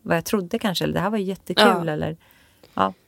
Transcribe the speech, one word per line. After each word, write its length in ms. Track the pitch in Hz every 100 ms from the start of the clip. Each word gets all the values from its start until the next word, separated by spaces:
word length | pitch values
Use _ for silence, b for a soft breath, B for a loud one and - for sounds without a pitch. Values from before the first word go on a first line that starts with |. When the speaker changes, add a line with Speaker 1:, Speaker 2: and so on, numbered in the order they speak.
Speaker 1:
vad 140 | 196 170
jag 80 |
trodde 340 | - 214 175 233
kanske, 260 | 214 175
eller 100 | 156
det 60 | 160
här 100 | 185
var 80 | 220
jättekul", 460 | 190 185 - 185 208 175 165
Speaker 2:
Ja. 60 |
Speaker 1:
eller, 240 | 151 156 160 b b b b b
ja, 180 | - 190 -